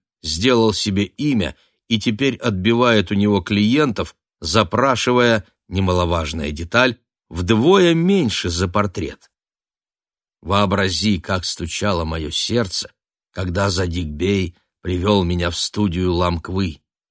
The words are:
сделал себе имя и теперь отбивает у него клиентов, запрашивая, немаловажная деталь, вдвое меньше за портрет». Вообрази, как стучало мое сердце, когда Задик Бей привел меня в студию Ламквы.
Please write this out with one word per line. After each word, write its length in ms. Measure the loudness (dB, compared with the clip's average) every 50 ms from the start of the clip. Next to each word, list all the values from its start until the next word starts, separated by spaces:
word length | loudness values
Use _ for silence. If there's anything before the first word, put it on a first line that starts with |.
| _ _ _ _ -8
сделал 500 | -6 -6 -2 0 2 4 4 4 2 2
себе 320 | 0 -2 -2 0 -2 -2
имя 520 | -4 -4 -4 -2 0 0 0 -2 -2 -6 _ _ _ _ _ _ _
и 100 | -2 -2
теперь 380 | 0 -2 -2 0 -2 -2 -2
отбивает 760 | -2 -4 -4 -2 0 0 2 2 4 4 4 4 2 2 0
у 40 | 0
него 260 | 0 2 2 2 0
клиентов, 720 | 0 0 0 2 2 2 2 2 2 0 -2 -4 -8 -8 -10 _ _ _ _ _
запрашивая, 1040 | -8 0 2 2 2 2 0 0 2 2 2 2 0 2 2 4 4 4 2 2 -2 _ _ _ _ _
немаловажная 840 | -2 0 0 2 2 2 2 2 0 -2 -2 -4 -6 -6 -6 -6 -6
деталь, 460 | -8 -10 -2 2 2 2 2 0 -4 _ _ _ _ _ _
вдвое 640 | -6 -6 0 2 2 4 4 4 6 6 4 4 4
меньше 560 | 2 2 2 2 2 2 0 -2 -4 -4 -4
за 180 | -2 -2 -2 -2
портрет». 640 | 0 -2 -2 -2 -4 -6 -6 -6 -8 -12 -20 _ _ _ _ _ _ _ _ _ _ _ _ _ _ _ _ _ _ _ _ _ _ _ -6
Вообрази, 800 | -2 0 2 2 2 2 0 0 0 0 0 0 0 0 0
как 260 | -2 -4 -4 -4 -2
стучало 580 | -4 -6 -6 -6 -8 -6 -4 -2 -2 0 -2 -2
мое 260 | -4 -4 -6 -6 -6
сердце, 600 | -4 -4 -4 -2 0 -2 -2 -2 -4 -6 -8 -8 _ _ _ _ _ _ _ _ _
когда 380 | -6 -6 -4 0 0 0 0
Задик 380 | 0 0 -2 -2 -2 -4 -6 -6
Бей 480 | -6 -4 0 0 0 0 0 -4 -6 _ _ _ _ _ _
привел 420 | -4 -4 -2 0 2 2 2 2
меня 260 | 0 0 0 -2 -2
в 60 | -2
студию 560 | -2 -4 -4 -2 -2 -2 0 0 0 0 0 0
Ламквы. 680 | 2 0 0 0 -2 -4 -6 -4 -4 -4 -4 -6 -10 _ _ _ _ _ _